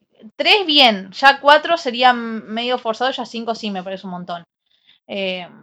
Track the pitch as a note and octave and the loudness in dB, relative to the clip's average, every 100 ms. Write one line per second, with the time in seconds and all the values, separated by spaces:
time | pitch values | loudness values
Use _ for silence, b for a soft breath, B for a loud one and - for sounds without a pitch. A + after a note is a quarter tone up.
0 | _ _ A3 - D4 G#4 F4+ D4 B3+ G3+ | _ _ -20 -4 2 2 4 4 4 4
1 | G3 - C4+ C4+ C#4 D4 D#4+ E4+ C4+ A#3 | -6 2 2 4 6 4 4 -2 -2 2
2 | B3+ B3 A#3 A3 F#3+ A3 A#3+ B3 A#3 A3 | 2 2 -2 -8 -8 -8 -4 -4 -4 -4
3 | B3+ C4+ A3+ A3+ A#3 A3+ A3 F#3+ F3+ F#3+ | -4 -4 -8 -8 -8 -6 -6 -8 -8 -12
4 | G3 F3+ F3+ E3+ E3+ _ _ _ _ _ | -12 -14 -12 -14 -14 _ _ _ _ _
5 | - G#3 F#3+ F#3 E3+ D3 | -12 -8 -6 -6 -12 -20